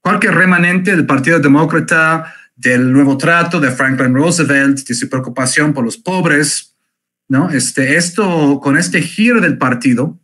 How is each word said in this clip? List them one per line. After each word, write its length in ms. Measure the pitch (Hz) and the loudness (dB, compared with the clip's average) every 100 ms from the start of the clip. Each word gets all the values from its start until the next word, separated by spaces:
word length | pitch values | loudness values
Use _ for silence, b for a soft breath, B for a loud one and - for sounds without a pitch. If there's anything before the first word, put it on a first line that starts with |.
Cualquier 340 | 180 196 196 | -2 -2 0
remanente 560 | 165 185 175 175 185 180 | 2 2 2 2 0 0
del 140 | 185 | 0
Partido 340 | 135 139 151 165 | 0 0 2 2
Demócrata, 960 | 143 143 156 160 156 165 160 160 165 B B _ | 4 2 2 0 0 0 2 0 -6 B B _
del 360 | 123 123 127 | -2 0 2
Nuevo 240 | 131 139 135 | 4 2 2
Trato, 440 | 151 170 170 175 | 2 2 0 -2
de 100 | 139 | -2
Franklin 420 | 120 131 131 131 | -2 -2 0 0
Roosevelt, 720 | 127 160 170 147 139 139 135 | 2 0 0 0 2 2 0
de 100 | - | -4
su 140 | 120 139 | -8 -4
preocupación 640 | 131 127 120 127 - 151 | -6 -6 -4 -2 0 0
por 120 | 139 | 0
los 120 | 117 - | -4 -6
pobres, 800 | - 185 165 147 147 - - _ _ _ _ _ _ | -6 -2 0 0 0 -4 -10 _ _ _ _ _ _
¿no? 200 | 131 143 | 0 0
Este, 460 | 143 - - 135 156 | -2 -4 -2 0 0
esto, 640 | 175 - 202 170 147 139 | -2 -2 0 2 2 0
con 160 | 143 147 | 0 0
este 240 | 185 175 | 0 -2
giro 400 | - - 226 233 | -4 0 2 2
del 180 | 175 135 | 0 -4
partido 600 | 131 120 269 240 165 - | -2 0 0 0 -2 -8